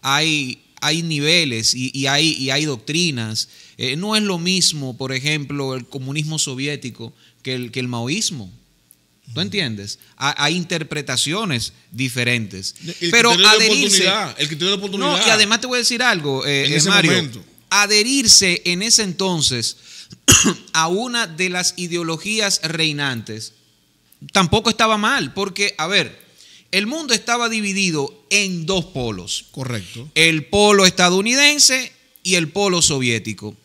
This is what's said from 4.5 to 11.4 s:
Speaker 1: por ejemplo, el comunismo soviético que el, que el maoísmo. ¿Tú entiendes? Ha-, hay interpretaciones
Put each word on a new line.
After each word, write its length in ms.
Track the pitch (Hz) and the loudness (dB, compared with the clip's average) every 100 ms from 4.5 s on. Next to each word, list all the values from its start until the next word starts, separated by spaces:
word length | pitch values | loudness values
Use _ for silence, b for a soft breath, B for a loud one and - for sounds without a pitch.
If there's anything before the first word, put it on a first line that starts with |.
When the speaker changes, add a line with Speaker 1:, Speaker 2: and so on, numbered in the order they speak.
| 185 170 156 135 123 | 2 2 0 -6 -6
Speaker 1:
por 160 | 131 | -6
ejemplo, 640 | 131 143 151 139 143 135 131 | -4 -2 -2 -4 -6 -4 -6
el 100 | 120 | -8
comunismo 540 | 143 127 147 151 156 | -10 -6 -6 -4 -4
soviético 760 | - 127 139 143 123 113 117 b b b | -4 -4 -6 -6 -10 -12 -16 b b b
que 120 | - 127 | -8 -6
el, 160 | 123 | -6
que 100 | 123 | -6
el 80 | 127 | -4
maoísmo. 640 | 120 120 180 226 160 95 - _ _ _ _ _ _ - | -4 -4 -2 -4 -6 -12 -16 _ _ _ _ _ _ -12
¿Tú 60 | 120 | -8
entiendes? 600 | 196 208 147 107 101 - b b | -4 -4 -4 -6 -8 -12 b b
Ha-, 260 | 135 - | -4 0
hay 140 | 147 175 | 0 0
interpretaciones 1120 | 170 175 156 151 143 127 - 180 | -2 -6 -6 -8 -4 -4 -2 -2